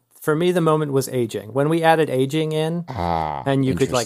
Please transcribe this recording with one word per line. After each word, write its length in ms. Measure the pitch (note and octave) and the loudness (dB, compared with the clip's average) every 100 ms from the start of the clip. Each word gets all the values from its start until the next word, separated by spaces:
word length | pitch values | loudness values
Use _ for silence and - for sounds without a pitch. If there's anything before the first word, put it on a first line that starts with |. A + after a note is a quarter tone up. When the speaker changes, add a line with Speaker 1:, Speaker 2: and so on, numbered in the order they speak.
| _ - | _ -6
Speaker 1:
for 140 | - D#3 | -2 0
me, 160 | F3+ | 2
the 80 | F3+ | 2
moment 320 | D#3+ D#3 D3 | 2 2 2
was 160 | C3+ - | 0 0
aging. 440 | B2+ A2+ G#2 G2+ | -2 -2 -6 -4
When 160 | B2+ D3 | -2 0
we 140 | E3 | 2
added 260 | D#3+ D#3+ C#3+ | 4 4 2
aging 440 | C3 C3+ D#3 D#3 | 0 0 0 -2
in, 320 | D#3 D#3+ E3+ E3+ | -2 -2 -4 -6
Speaker 2:
Ah, 540 | B2+ F2 E2 D#2+ - C#3 | -4 -2 0 -2 -4 -2
Speaker 1:
and 180 | C#3 | 0
you 100 | C3 | 0
could, 160 | - C3+ | 0 0
like, 120 | B2 | 0